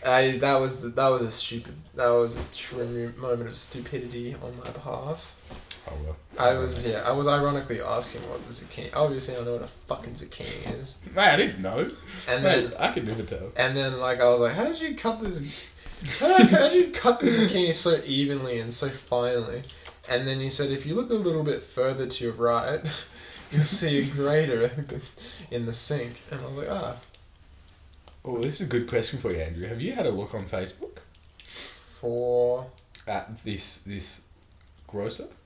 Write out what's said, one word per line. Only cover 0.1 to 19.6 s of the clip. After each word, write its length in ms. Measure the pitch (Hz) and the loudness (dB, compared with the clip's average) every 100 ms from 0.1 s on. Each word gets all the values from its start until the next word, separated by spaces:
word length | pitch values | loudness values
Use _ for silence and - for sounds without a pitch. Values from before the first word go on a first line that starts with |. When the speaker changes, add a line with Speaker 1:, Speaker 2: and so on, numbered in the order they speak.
| 131 131 127 | 4 4 4
Speaker 1:
that 180 | 139 135 | 4 4
was 220 | 131 127 | 2 -2
the, 60 | 120 | -4
that 200 | 120 135 | 2 4
was 120 | 127 | 4
a 80 | 113 | 0
stupid. 440 | - - 117 117 - - - | -2 -2 -6 -10 -16 -12 0
That 140 | 123 | 4
was 280 | 120 117 117 | 6 4 -2
a 60 | - - | -8 -8
true 580 | - 123 120 120 117 117 | -10 -6 -6 -4 -6 -6
moment 320 | 127 120 113 | -4 -2 -4
of 80 | - | -6
stupidity 760 | - 135 120 135 120 120 120 139 | -6 -8 -8 -8 -8 -8 -8 -10
on 160 | 123 123 | -12 -10
my 120 | 123 | -12
behalf. 640 | 120 135 123 135 165 - - - - - - - | -10 -8 -8 -6 -8 -10 -20 -16 -16 -6 -6 -6
Speaker 2:
Oh, 20 | 78 | -8
well. 120 | 73 76 - - | -8 -10 -10 2
Speaker 1:
I 140 | 127 131 | 2 4
was, 280 | 127 123 120 | 0 -2 -2
yeah, 160 | 107 117 | -2 0
I 60 | |
was 160 | 139 143 | 2 2
ironically 520 | 143 143 143 131 110 | 4 2 0 -4 -6
asking 400 | - 113 - - - | -2 -2 -4 -6 -10
what 160 | - - | -10 -10
the 60 | |
zucchini. 360 | 117 - - - 131 | -12 -10 -12 -6 0
Obviously, 400 | 151 131 131 123 | 0 0 -4 -4
I 60 | |
know 100 | 120 | -4
what 100 | 120 | -6
a 40 | 120 | -8
fucking 460 | - - 135 120 | -14 -8 -8 -8
zucchini 680 | 120 - - - - - - | -12 -12 -10 -8 -8 -6 -8
is. 200 | - - - 180 | -8 -12 -4 4
Speaker 2:
Mate, 120 | 202 | 6
I 20 | 190 | 6
didn't 240 | 98 95 | 2 0
know. 260 | 95 110 - - - - - | -4 -2 -2 -6 -14 -10 -2
Speaker 1:
And 140 | 123 | 2
Speaker 2:
Mate, 260 | 135 151 - | 4 4 2
Speaker 1:
then 40 | - | -2
Speaker 2:
I 120 | - | -2
could 140 | 120 110 | -2 -4
never 160 | 113 | -6
tell. 280 | 101 - 95 - | -6 -8 -6 0
Speaker 1:
And 200 | 131 135 | 0 2
then, 220 | 135 127 | -2 0
like, 200 | 127 123 | 0 6
I 40 | 123 | 6
was 100 | 123 | 8
like, 140 | 120 | 4
"How 100 | 156 | 2
did 160 | 277 320 | -2 -2
you 140 | 320 - | -6 -2
cut 260 | 226 220 | -2 -2
this? 480 | 208 165 143 - - - - - 143 - | -4 -6 -8 -10 -12 -16 -16 -10 -8 2
How, 80 | 302 370 | 8 10
how 260 | - - 285 | 12 10 8
did 40 | |
you 180 | 359 359 | 6 4
cut 280 | - 247 240 | 4 4 4
the 80 | - | 4
zucchini 460 | 233 202 190 175 | 4 4 4 4
so 260 | 160 175 160 139 | 4 4 4 2
evenly 540 | 135 143 139 131 120 | 0 0 0 -2 -4
and 140 | 117 | -2
so 160 | 120 139 | -2 -2
finely?" 720 | 131 - 123 120 123 113 120 | -4 -2 0 2 0 -2 -6